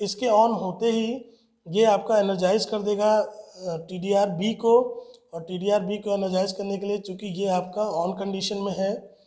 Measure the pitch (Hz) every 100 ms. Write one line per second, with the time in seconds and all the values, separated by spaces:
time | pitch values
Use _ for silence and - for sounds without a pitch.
0 | 202 - 247 208 226 208 185 175 233 226
1 | 226 262 - _ _ _ - 180 226 202
2 | 196 220 196 185 180 208 - 214 202 202
3 | 208 214 202 - - 185 185 165 - 185
4 | 190 196 202 170 208 226 226 233 247 -
5 | - - _ 170 165 185 196 202 185 208
6 | 208 202 190 196 196 196 196 196 202 202
7 | 196 185 208 175 196 180 180 208 214 165
8 | 175 185 196 190 190 202 202 180 196 240
9 | - -